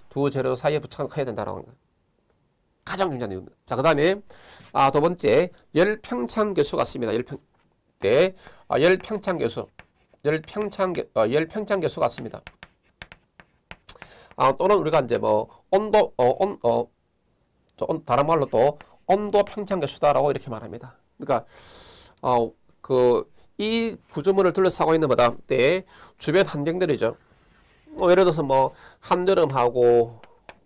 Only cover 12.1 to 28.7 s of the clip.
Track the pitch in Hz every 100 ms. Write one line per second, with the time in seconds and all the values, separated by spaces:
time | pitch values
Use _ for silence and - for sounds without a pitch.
12.1 | - 117 - - - - _ _ - -
13.1 | - _ _ - _ - - - - -
14.1 | - - - 131 131 185 202 151 151 120
15.1 | 117 110 107 - - - 196 214 214 -
16.1 | - 123 - 196 - 120 117 120 _ _
17.1 | _ _ _ _ _ _ - - 160 -
18.1 | 135 147 165 131 113 139 - - _ -
19.1 | 202 208 202 202 214 196 185 147 - 147
20.1 | 131 143 135 135 110 110 113 127 _ _
21.1 | - - 120 - - - - - - -
22.1 | - 127 120 113 - _ _ - 127 123
23.1 | 113 - _ _ - 208 226 226 - _
24.1 | 156 185 196 185 175 185 - 156 160 147
25.1 | 123 120 - - 131 135 185 - - -
26.1 | - - 180 190 147 147 180 175 117 113
27.1 | - _ _ _ _ _ _ - - 180
28.1 | 180 180 160 139 135 131